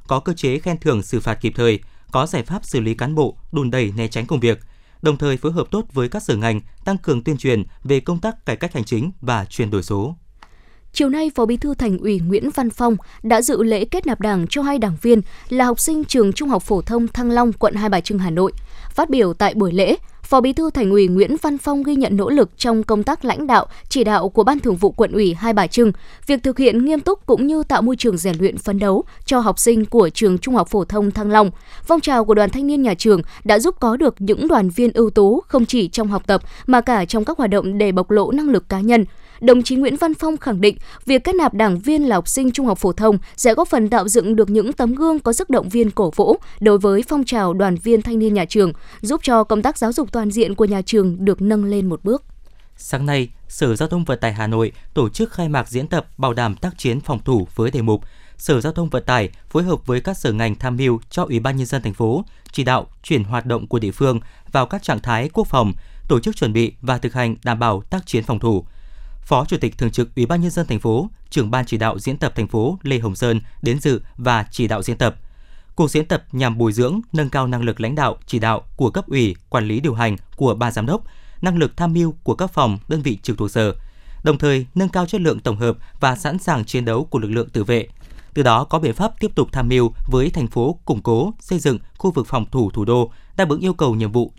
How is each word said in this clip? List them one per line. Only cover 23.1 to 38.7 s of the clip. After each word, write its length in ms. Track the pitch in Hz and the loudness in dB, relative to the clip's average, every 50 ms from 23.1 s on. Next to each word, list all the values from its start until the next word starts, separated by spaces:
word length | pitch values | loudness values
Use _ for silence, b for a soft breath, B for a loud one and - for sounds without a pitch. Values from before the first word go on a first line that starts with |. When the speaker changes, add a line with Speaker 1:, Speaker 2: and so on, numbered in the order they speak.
| 294 - - | -2 -2 -2
Speaker 2:
lãnh 220 | 247 208 - 302 277 | -4 -2 -2 0 2
đạo, 200 | 247 202 - b b b b b | 2 2 2 b b b b b
chỉ 140 | - 269 233 | 0 0 2
đạo 260 | 208 214 190 165 196 | 4 2 2 2 0
của 140 | - - 208 | 2 2 4
Ban 160 | 202 294 285 | 4 4 2
Thường 160 | - 254 196 | 2 0 0
vụ 160 | 175 196 196 | 2 2 2
Quận 200 | - - 226 185 | 2 2 0 2
ủy 220 | - 202 214 185 165 | 2 2 2 2 0
Hai 200 | 165 208 233 226 | 0 -2 0 2
Bà 140 | 208 190 160 | 2 0 2
Trưng, 240 | - - 240 220 190 b b b b b b - | 4 4 4 4 4 b b b b b b -2
việc 160 | 285 254 - | -2 0 0
thực 140 | 269 254 - | 0 0 4
hiện 280 | 269 247 208 233 247 | 4 4 4 4 2
nghiêm 140 | 285 311 302 | 2 0 0
túc 260 | - - 392 - - | 0 0 -2 -2 2
cũng 220 | - - - 247 285 | 2 2 2 4 2
như 160 | 311 311 302 | 0 0 0
tạo 180 | - 277 190 | 0 0 2
môi 140 | 208 233 262 | 2 2 0
trường 220 | 240 - 240 190 170 | 0 0 0 0 0
rèn 180 | 165 196 175 160 | 0 -2 -2 2
luyện, 180 | 185 202 - 190 | 0 0 0 -2
phấn 220 | - - 196 196 | -6 -4 -2 0
đấu 240 | 208 202 190 214 - b b b b | 2 2 2 2 0 b b b b
cho 140 | - 269 247 | 0 0 2
học 200 | 233 214 185 - | 2 2 0 2
sinh 260 | - 240 233 220 214 | 4 4 4 4 2
của 240 | 202 - 233 202 160 | 2 4 4 4 4
trường 280 | - - 226 202 185 180 | 4 2 2 2 2 2
Trung 180 | - 262 254 | 0 0 0
học 120 | 226 175 - | 0 0 2
phổ 160 | - 208 175 | 0 -2 -2
thông 260 | - - 214 208 202 | 0 -2 -2 0 0
Thăng 200 | 196 214 214 208 | -2 -2 -2 4
Long. 200 | 208 214 214 185 - B B B B B B | 6 6 6 4 2 B B B B B B
Phong 180 | - 330 330 | 2 2 2
trào 240 | - - 277 240 220 | 2 2 2 2 4
của 80 | 214 214 | 4 6
Đoàn 160 | 208 208 202 | 4 4 2
Thanh 180 | 214 262 277 285 | 2 0 0 0
niên 140 | 294 285 | 2 2
Nhà 120 | 269 240 190 | 2 2 2
trường 280 | 175 - 220 208 170 160 B B B B | 2 4 4 4 4 2 B B B B
đã 160 | 202 220 214 | 2 4 4
giúp 160 | 226 339 - - | 4 2 0 2
có 180 | - 233 214 254 | 0 0 2 4
được 180 | 320 269 - - | 2 2 2 0
những 280 | 196 196 214 214 262 320 | 0 0 0 2 2 2
đoàn 220 | 330 254 196 185 | 2 4 2 2
viên 240 | 170 - 240 233 226 | 2 2 2 2 4
ưu 160 | - 233 214 | 4 2 4
tú 320 | - 214 202 196 220 311 - - | 6 6 6 6 6 2 0 2
không 180 | - 269 233 | 2 2 2
chỉ 220 | - - 247 202 165 | 2 2 0 0 0
trong 200 | - - 220 208 | 0 -2 -2 -2
học 200 | 202 190 - - | -2 -2 0 0
tập 140 | 202 185 - B B B B B | 0 0 0 B B B B B
mà 140 | 254 247 | 4 4
cả 240 | 233 - 247 214 175 | 4 4 2 0 0
trong 200 | - - 220 214 | 0 0 -2 -2
các 120 | - 330 - | -2 -2 0
hoạt 120 | 269 208 | 0 2
động 280 | 190 202 - 185 196 202 | 2 2 0 0 0 2
để 140 | 214 202 | 2 2
bộc 200 | 185 180 185 - | 2 0 0 2
lộ 200 | 214 214 196 - | 4 2 2 2
năng 180 | 240 285 302 294 | 0 0 2 2
lực 200 | 254 190 - | 2 2 0
cá 100 | - | 0